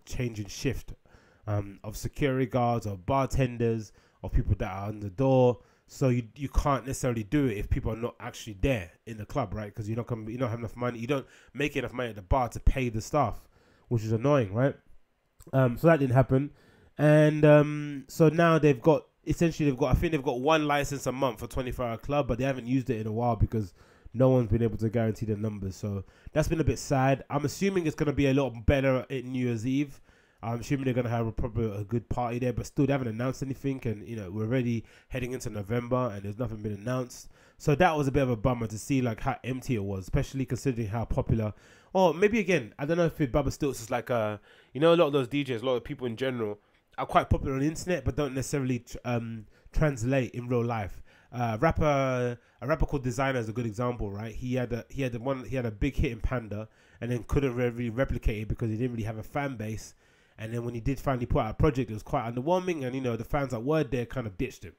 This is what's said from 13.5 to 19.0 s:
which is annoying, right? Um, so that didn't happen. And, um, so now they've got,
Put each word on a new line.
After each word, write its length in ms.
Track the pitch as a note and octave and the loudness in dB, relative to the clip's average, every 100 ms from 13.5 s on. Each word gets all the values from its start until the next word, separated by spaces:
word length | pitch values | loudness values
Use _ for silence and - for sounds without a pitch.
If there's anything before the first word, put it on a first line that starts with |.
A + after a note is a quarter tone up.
| _ _ _ - | _ _ _ -4
which 160 | A#2 | -2
is 80 | A2 | 0
annoying, 420 | A2+ C3+ D3 G#2 | 2 4 4 2
right? 220 | G#2 C3+ - - - _ _ _ _ - | 2 0 0 -10 -20 _ _ _ _ -2
Um, 240 | C3+ B2+ A#2 | 4 4 4
so 120 | D#3+ | 4
that 100 | D#3+ | 4
didn't 160 | C3+ | 6
happen. 380 | B2 B2 C3 D3 - _ _ _ - | 4 4 2 0 -6 _ _ _ 2
And, 480 | D3+ D3+ D3+ D3+ | 6 8 6 6
um, 600 | D3+ D3+ D3 D3 D3 C#3+ - | 8 8 8 0 -6 -8 -8
so 220 | - D#3 | 4 6
now 280 | D#3+ E3+ D#3+ | 6 6 6
they've 240 | D3 B2+ | 6 6
got, 280 | E3 D3 | 6 4